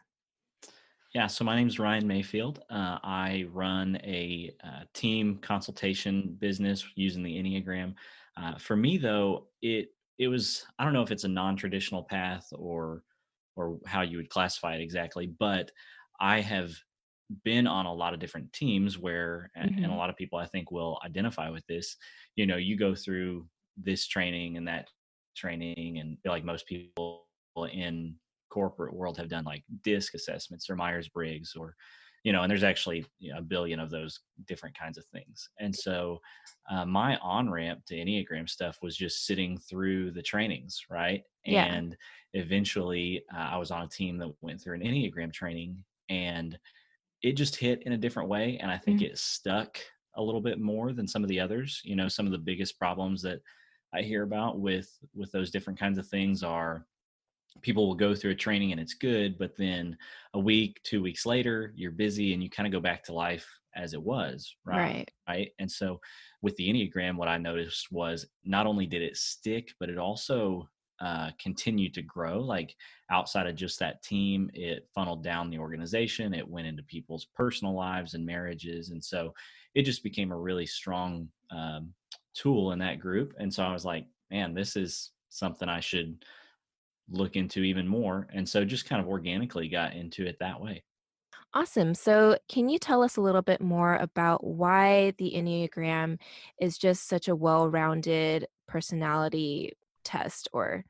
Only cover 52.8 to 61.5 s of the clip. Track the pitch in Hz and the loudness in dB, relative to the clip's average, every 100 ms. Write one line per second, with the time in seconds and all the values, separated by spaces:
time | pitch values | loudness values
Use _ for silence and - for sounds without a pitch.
52.8 | 90 90 92 95 92 80 - - _ _ | 0 0 -2 -2 -2 -6 -10 -20 _ _
53.8 | - 85 110 107 104 107 113 98 98 95 | -8 -4 -2 0 0 0 0 0 0 0
54.8 | 98 - - - 98 95 92 98 98 95 | -2 -16 -16 -10 -4 -2 0 -2 -4 -2
55.8 | 101 98 95 98 98 95 90 82 82 82 | 0 0 0 0 2 2 0 0 -2 -4
56.8 | - _ _ _ _ _ _ - - 107 | -10 _ _ _ _ _ _ -8 0 4
57.8 | 101 87 101 104 101 95 113 101 98 80 | 4 6 4 4 0 0 2 2 2 0
58.8 | 82 - 131 113 101 90 92 - 95 90 | -4 -2 2 4 2 0 -4 -2 -2 0
59.8 | 87 82 - - - 101 98 110 104 - | -4 -8 -14 -18 -6 0 6 6 6 -2
60.8 | - 107 92 82 117 123 120 | -2 0 0 -2 0 2 2